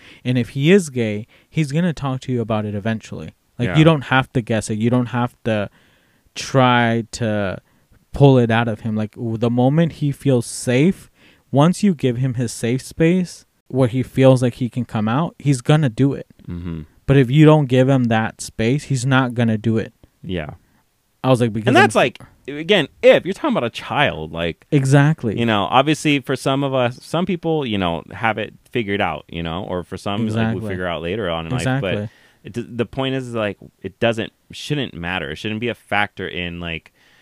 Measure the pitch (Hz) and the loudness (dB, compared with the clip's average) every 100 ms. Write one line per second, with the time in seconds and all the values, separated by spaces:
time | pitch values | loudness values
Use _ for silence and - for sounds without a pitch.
0 | - - 123 127 113 139 151 202 156 123 | -20 -10 -4 -2 -2 0 4 4 4 -4
1 | 110 104 113 _ _ 160 143 151 180 - | -4 -4 -8 _ _ -4 -2 0 -2 -2
2 | 139 131 - 123 110 107 107 104 107 110 | -6 -6 -4 -4 -2 -4 -4 -4 -4 -6
3 | - 95 80 - _ - 92 156 156 151 | -8 -14 -14 -18 _ -6 0 4 4 4
4 | - 131 - 131 107 113 - 107 117 123 | 2 0 0 -2 -2 -2 -2 -2 0 0
5 | 120 123 123 _ 117 107 98 _ _ _ | 0 -2 -4 _ -4 -2 -4 _ _ _
6 | _ _ _ - - 135 127 120 117 117 | _ _ _ -14 -2 4 4 4 2 0
7 | 110 - 113 104 95 - - _ _ _ | -4 -4 -2 -2 -4 -6 -12 _ _ _
8 | _ - 139 127 117 113 117 107 113 107 | _ 4 6 6 4 2 0 -4 -4 -4
9 | 104 - 117 113 117 120 127 156 165 - | -6 -8 -6 -2 0 2 2 2 0 0
10 | 147 135 139 123 - - 127 123 175 - | -4 -2 0 0 0 -6 0 2 2 0
11 | - _ _ _ _ 131 160 - 202 151 | -8 _ _ _ _ 2 2 4 0 2
12 | 131 120 131 117 117 - 117 131 - - | 0 0 -2 -2 -6 -4 -2 -2 -4 0
13 | 165 185 175 - _ _ - 127 123 127 | 2 2 -2 -10 _ _ -6 0 0 0
14 | 123 131 131 131 123 - 120 120 117 113 | -2 4 6 6 2 -2 -6 -6 -4 -2
15 | 107 131 170 - 143 123 - 151 139 110 | 0 0 -2 -4 -2 0 2 2 2 2
16 | 139 135 - _ - 87 87 80 76 _ | 0 0 -10 _ -12 -8 -8 -8 -10 _
17 | - 139 123 151 151 156 131 127 131 135 | 2 2 4 6 8 6 4 4 4 4
18 | 120 110 110 - - - 113 147 - 131 | 2 0 -2 -6 -12 -4 -2 -2 -2 -4
19 | 131 131 127 120 113 110 113 110 - _ | 2 2 2 0 0 0 0 -2 -2 _
20 | _ _ - 90 76 - _ _ _ _ | _ _ -8 -8 -8 -14 _ _ _ _
21 | _ _ 127 120 120 110 120 330 - 214 | _ _ 0 2 2 0 2 4 4 4
22 | 135 - - _ - 147 165 202 139 _ | 0 -2 -20 _ -14 -6 2 2 0 _
23 | 247 151 170 - 311 185 117 - - 131 | 6 6 2 -4 -2 0 -2 -6 -4 0
24 | 120 80 78 82 85 - - 147 135 143 | 0 -2 -8 -4 -4 -6 -2 0 4 4
25 | 147 160 113 98 117 104 92 127 143 151 | 4 0 -2 -2 0 0 2 2 2 0
26 | 156 143 135 131 147 135 139 131 123 123 | 0 0 -2 -4 -2 -2 -2 0 -2 -4
27 | - 160 185 170 165 156 127 101 87 82 | -6 -4 -2 -4 -2 -4 -2 -2 -2 -4
28 | - - 113 107 107 - _ 123 98 101 | -8 -6 -4 -2 -6 -10 _ -6 -2 -2
29 | 92 76 - 85 82 85 110 90 82 92 | -2 -6 -10 -8 -6 -6 -6 -8 -8 -10
30 | 104 101 110 110 113 - 107 90 90 80 | -8 -4 -4 -2 -2 -4 -6 -6 -6 -6
31 | 85 107 90 82 82 - 131 135 95 87 | -6 -4 -4 -4 -6 -4 -2 -2 -4 -4
32 | 107 _ _ _ - 120 - 117 110 135 | -8 _ _ _ -14 -12 -8 -6 -6 -6
33 | 135 135 123 117 104 - - _ 95 - | -4 -6 -6 -6 -6 -8 -16 _ -14 -4
34 | 117 113 98 _ - - - 147 117 82 | -2 -2 -6 _ -20 -14 -8 -6 -6 -8
35 | 85 92 71 78 107 107 120 107 - 101 | -8 -6 -6 -8 -8 -6 -6 -8 -4 -2
36 | 104 - 90 87 87 85 85 80 - _ | -2 -6 -10 -8 -8 -8 -10 -10 -12 _
37 | _ _ | _ _